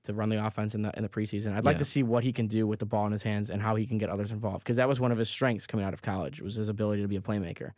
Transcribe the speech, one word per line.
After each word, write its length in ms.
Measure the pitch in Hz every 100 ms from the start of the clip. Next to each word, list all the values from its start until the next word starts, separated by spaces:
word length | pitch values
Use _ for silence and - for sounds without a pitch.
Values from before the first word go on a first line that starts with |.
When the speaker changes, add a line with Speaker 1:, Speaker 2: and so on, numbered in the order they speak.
Speaker 1:
to 100 | -
run 160 | 104 107
the 140 | 107
offense 300 | 107 - 107
in 80 | 107
the, 100 | 107 -
in 60 |
the 60 | 107
preseason, 440 | - 107 101 107 98
I'd 80 |
like 120 | 123 151
Speaker 2:
Yeah. 40 |
Speaker 1:
to 60 | 143
see 160 | 143
what 200 | 120 120
he 100 | 123
can 140 | 123 107
do 180 | 110 107
with 140 | 104
the 60 | 104
ball 180 | 107 104
in 60 |
his 100 | 104
hands 280 | 113 104 101
and 100 | 101
how 140 | 110 110
he 100 | 107
can 140 | 110
get 100 | 104
others 220 | 101 104
involved, 340 | 110 107 95 -
'cause 120 | 120
that 100 | 127
was 120 | 131
one 120 | 123
of 80 | 113
his 100 | 113
strengths 380 | - 135 104 -
coming 180 | 110 98
out 80 |
of 80 | 95
college, 400 | - 95 78 -
was 140 | 98 110
his 120 | 107
ability 360 | 104 104 104
to 40 | 101
be 80 | 98
a 60 |
playmaker. 500 | 98 104 87 - -